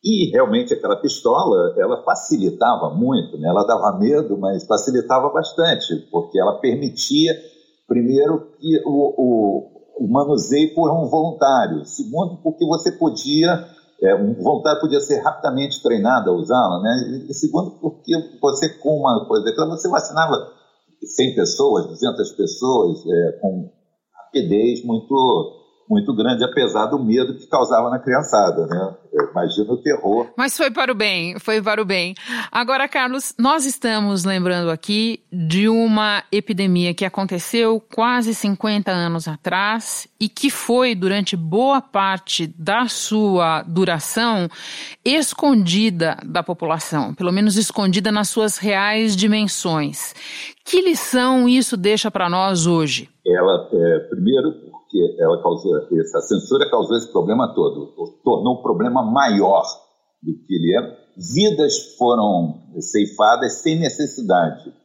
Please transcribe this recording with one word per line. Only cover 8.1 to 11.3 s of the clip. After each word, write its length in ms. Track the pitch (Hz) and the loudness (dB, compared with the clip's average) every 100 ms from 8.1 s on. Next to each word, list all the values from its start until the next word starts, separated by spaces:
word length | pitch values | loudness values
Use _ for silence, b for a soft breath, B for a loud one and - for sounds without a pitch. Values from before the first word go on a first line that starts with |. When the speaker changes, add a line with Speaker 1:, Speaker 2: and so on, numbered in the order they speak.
| 135 151 156 - _ | 2 2 0 -6 _
Speaker 1:
que 220 | 160 156 - | 0 0 2
o, 60 | 143 143 - | 2 2 2
o, 880 | 127 113 104 90 - - - - 104 | 2 4 2 0 -6 -20 -18 -6 0
o 60 | |
manuseio 640 | 127 143 131 98 143 156 165 | 0 2 0 2 2 2 2
por 160 | 160 | 2
um 160 | 135 127 | 2 0
voluntário, 760 | 156 165 | 0 0